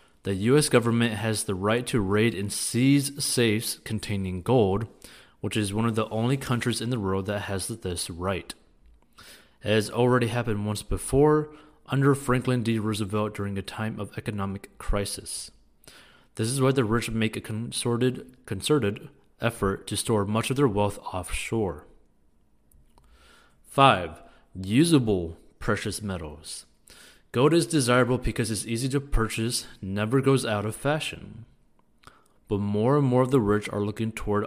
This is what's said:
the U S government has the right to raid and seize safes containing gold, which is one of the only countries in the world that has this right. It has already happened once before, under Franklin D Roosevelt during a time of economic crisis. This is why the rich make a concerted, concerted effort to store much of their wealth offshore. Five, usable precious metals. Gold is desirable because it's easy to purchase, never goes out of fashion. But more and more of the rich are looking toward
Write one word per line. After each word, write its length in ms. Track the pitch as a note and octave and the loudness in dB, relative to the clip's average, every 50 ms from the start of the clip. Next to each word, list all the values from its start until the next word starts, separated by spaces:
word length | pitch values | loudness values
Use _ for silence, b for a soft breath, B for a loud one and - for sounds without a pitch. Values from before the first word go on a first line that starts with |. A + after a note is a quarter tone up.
| b b b b | b b b b
the 140 | b G2 G2 | b -4 -2
U 200 | F#2 G#2 A#2 C3+ | 0 2 4 4
S 120 | D3+ D3 - | 4 4 4
government 460 | - B2 A2+ A#2 A2+ A#2 A#2+ A#2 G#2+ | 4 4 4 4 2 2 2 2 0
has 280 | F#2+ A2+ A2 A2 G#2 | -2 -2 -2 -2 -2
the 140 | - - G2 | -2 -4 -4
right 280 | F2+ F#2+ G#2 A2+ B2 C3 - | -2 0 2 2 0 0 0
to 120 | - A#2 | 0 0
raid 320 | G2 F#2+ G2+ G#2 A2+ A#2 | 2 2 4 4 4 2
and 200 | - F2+ G2+ G#2+ | 2 -2 -4 -6
seize 720 | - - - - - A2+ B2+ C3+ C#3 C#3+ C#3 C#3 - - - | -4 -6 -4 -2 0 2 4 6 6 4 2 0 -4 -6 -4
safes 560 | - - B2+ A#2+ A2+ G#2 A2 A2 - - - | -2 2 2 2 4 2 0 -2 -4 -8 -8
containing 600 | - - A2 G2+ - - G#2 G2 F#2+ F#2 F#2 F#2 | -8 -8 -8 -6 -4 -4 -4 -4 -4 -4 -4 -4
gold, 440 | F2 - B2 C3 G#2+ F#2+ F#2+ G#2 A2 - - B B B B B B B B B | 0 2 4 4 4 4 2 0 -2 -6 -10 B B B B B B B B B
which 160 | - G#2+ - | -8 -4 -2
is 180 | A2 G#2+ G2 G2+ | -2 -2 -2 -2
one 100 | G#2+ A2+ | -2 -2
of 120 | A#2 G#2+ | 0 0
the 120 | A2 A2 - | -2 -4 -2
only 260 | G#2+ A2 A2+ B2 C#3+ | -2 -2 0 0 0
countries 440 | C3+ C3+ - B2 A#2 - B2 A2 - | -2 -2 -2 -2 -2 0 -2 -2 -2
in 100 | A#2 A#2 | -4 -4
the 100 | B2+ A#2 | -4 -2
world 260 | G2 F#2+ F#2+ F#2+ F#2+ | -2 -2 -2 -2 -2
that 140 | G2+ G2+ G2+ | -2 -4 -4
has 260 | G2+ - G2 F#2+ - | -4 -6 -6 -6 -6
this 420 | - A2+ - - F#2 F2 E2+ - - | -8 -8 -8 -6 -6 -6 -6 -8 -8
right. 460 | F2+ E2 F2+ G2 G2 E2+ - - - _ _ _ _ _ _ - - _ _ _ _ B B B B B B B B B - | -8 -6 -4 -4 -4 -4 -6 -12 -16 _ _ _ _ _ _ -20 -20 _ _ _ _ B B B B B B B B B -2
It 60 | G#2 | 0
has 200 | G#2+ A2 G#2 - | 0 0 0 0
already 380 | - A#2 B2 B2 B2 B2 A#2+ A2 | 0 2 2 4 4 4 2 0
happened 360 | G#2+ A#2+ A#2 A2+ G#2+ G#2 G#2 | -2 -2 -2 -2 -2 -2 -2
once 200 | G#2 G#2 - - | -4 -4 -4 -4
before, 640 | - G2+ F2+ - - - C3+ D3 D3+ D3+ D3+ D3+ D3+ B B B B B B B - | -4 -6 -4 -4 0 2 4 6 6 4 4 2 -2 B B B B B B B -2
under 260 | C3+ C3+ C#3 C#3 C#3 | 0 4 4 4 4
Franklin 480 | C#3 - - B2 C3 - C3 B2+ B2 | 2 2 0 0 2 2 0 0 0
D 160 | A2 A2+ A2+ A2 | 2 0 0 0
Roosevelt 560 | G#2 A2 G#2+ G2 A2 F#2+ G#2 G#2+ G#2 G#2+ G#2 | 0 -2 -2 -2 -2 -2 -2 -2 -2 -2 -4
during 240 | - G2+ G2+ G2 G2 | -6 -6 -6 -6 -6
a 40 | |
time 360 | F#2+ - - - A2 A2 A2+ G#2+ | -8 -8 -6 -6 -6 -4 -4 -6
of 180 | G2+ F#2+ - | -8 -10 -10
economic 640 | A2 - - G#2 G2+ G2 G2 F#2+ G2+ - - _ - | -10 -8 -6 -4 -4 -4 -4 -6 -8 -10 -14 _ -8
crisis. 720 | - - - G2+ G2 - - - - - - - - - - _ _ _ _ _ - B B B B B B B B B B | -2 -2 0 0 -2 -4 -6 -10 -10 -10 -12 -12 -12 -14 -18 _ _ _ _ _ -20 B B B B B B B B B B
This 140 | - A2 A#2 | -4 -4 -2
is 100 | C3 C#3 | 0 2
why 100 | C3 C3+ | 2 4
the 140 | C#3 C#3 A#2 | 4 2 2
rich 260 | G2+ A2+ A#2+ A2 - | 2 2 0 0 -2
make 260 | A2 A2+ A2 A2 - | -2 0 0 0 -2
a 40 | A2 | -4
concerted, 960 | - - G#2+ G#2+ A#2 B2+ - - - B2 A#2+ A#2 B2+ B2+ B2 - - - - _ - | -8 -8 -6 -6 -6 -8 -6 -4 -2 -2 0 2 2 0 0 -2 -10 -16 -20 _ -12
concerted 640 | - G#2+ G2 - - D3+ D3 A2+ G2+ G#2 - - - - _ _ _ _ - | -10 -8 -4 0 2 2 2 2 0 -2 -4 -10 -18 -20 _ _ _ _ -4
effort 480 | A#2 A#2 - - G2+ G2 F#2+ - - - | -4 -2 -2 0 0 0 0 -2 -6 -6
to 80 | A2 | -6
store 280 | G2+ - - A#2 G#2 G2+ | -4 -2 0 0 0 0
much 260 | G2+ G#2+ A2+ A#2 - | 0 0 -2 0 0
of 60 | C3 | 0
their 120 | C3 D3 B2 | 2 2 2
wealth 320 | G2 G#2 G#2 G2+ G2+ - - - | 4 2 0 0 -2 -6 -10 -10
offshore. 720 | - F#2 F2+ - - - - - A#2+ A2 G#2 F2+ D#2 D2 - - - - _ _ _ _ _ _ _ _ _ _ _ _ _ _ _ - _ _ _ - b b b b b b b b b b b b b - | -8 -8 -8 -6 -6 -6 -4 -2 -2 -2 -2 -2 -4 -8 -14 -20 -20 -20 _ _ _ _ _ _ _ _ _ _ _ _ _ _ _ -20 _ _ _ -20 b b b b b b b b b b b b b -4
Five, 540 | - - C3+ C3 A2 F#2 F2 D#2+ D#2+ - - b b b b b - | 2 6 6 6 6 4 0 -6 -10 -14 -20 b b b b b -12
usable 840 | F#2 F#2 F#2+ G#2+ C3 E3 E3+ E3 C#3 A#2+ A2 G2+ F#2 E2+ E2 E2+ - _ _ _ - | -10 -4 0 4 4 4 6 6 4 4 4 0 0 -2 -4 -10 -14 _ _ _ -6
precious 420 | - - G#2 - - G#2+ F#2+ - | -2 -2 -2 -2 -2 -6 -6 -6
metals. 600 | G#2+ G2+ F#2+ E2+ E2 F2+ F2 D#2 D#2 - - - - _ _ _ _ B B B B B B B B B | -6 -6 -6 -6 -8 -10 -14 -14 -16 -16 -16 -16 -18 _ _ _ _ B B B B B B B B B
Gold 200 | - A#2+ C3 D#3 | 0 4 4 6
is 140 | E3 E3+ D#3+ | 6 4 2
desirable 500 | - D#3+ D3+ B2+ A#2 B2 B2+ B2 A#2 B2+ | 2 2 2 4 4 6 4 4 4 2
because 340 | A#2+ - A2+ G#2 - A#2 G2 | 0 0 0 0 0 -2 -2
it's 160 | A2 G2 - | -2 -4 -4
easy 220 | A2 A#2 A2+ C3 C3+ | -4 -4 -2 -2 -2
to 120 | C3 C#3+ | -2 -2
purchase, 640 | C#3 - - A2+ A2+ G#2 - A2 A2+ A#2 B2 - - B B B | -2 0 2 2 2 0 -2 -2 -2 -2 -2 -4 -6 B B B
never 400 | - F#2+ G2 G#2 G#2+ A2 B2 C#3 | -8 -6 -2 -2 0 0 2 2
goes 240 | - C3+ C3+ B2+ C3 | 4 4 4 2 2
out 180 | A#2 G#2+ G#2 G#2 | 0 -2 -2 -2
of 100 | A2 A2 | -4 -6
fashion. 680 | - - C#3+ D3+ D#3 - - - - - - - - A2+ - - _ _ _ _ _ _ _ _ _ b b b b b b b b b - | -4 -2 -2 -2 -2 -4 -6 -10 -12 -14 -16 -16 -18 -18 -20 -20 _ _ _ _ _ _ _ _ _ b b b b b b b b b -4
But 120 | G#2+ G2+ | -2 0
more 360 | G2+ G2+ G#2 G#2 G#2+ B2 C#3+ | 0 0 0 2 2 4 4
and 100 | D3 C#3 | 4 4
more 140 | B2+ B2 B2+ | 4 4 4
of 100 | C3 B2+ | 4 4
the 100 | C3+ C3+ | 4 4
rich 280 | G#2+ G2+ G#2 G#2 G#2 - | 4 4 2 2 0 -2
are 140 | - G#2 | -4 -2
looking 280 | G#2 G#2 G#2 - A2 A2+ | -2 -2 -2 -4 -4 -4
toward 360 | - - - G#2 G#2 G#2 G#2 | -4 -6 -4 -2 0 0 -2